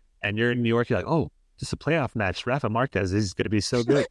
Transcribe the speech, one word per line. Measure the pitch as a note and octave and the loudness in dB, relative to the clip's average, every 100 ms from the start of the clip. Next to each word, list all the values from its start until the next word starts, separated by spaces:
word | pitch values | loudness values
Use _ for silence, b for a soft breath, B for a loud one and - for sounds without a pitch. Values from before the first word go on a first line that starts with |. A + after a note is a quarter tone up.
| _ _ | _ _
and | G2+ G#2 | -4 0
you're | A#2+ | 0
in | B2 | 2
New | A#2 | 2
York, | A#2 A#2+ | 2 2
you're | G#2 | 0
like, | F2+ | 0
"Oh, | D#3+ A#2 - _ - | -2 -2 -6 _ -12
this | - | -8
is | |
a | - | -6
playoff | - E3 A#2+ A2+ | -2 -2 -2 -2
match. | G2 F2+ - | -2 -2 -2
Rafa | C3+ A#2+ | -2 0
Marquez | A2 C3 - F#2+ | 0 0 0 0
is | G2+ G2+ - | 2 0 -2
gonna | - | 0
be | G#2 | 0
so | - B2 | 0 0
good." | A#2 C#3+ - | 2 2 2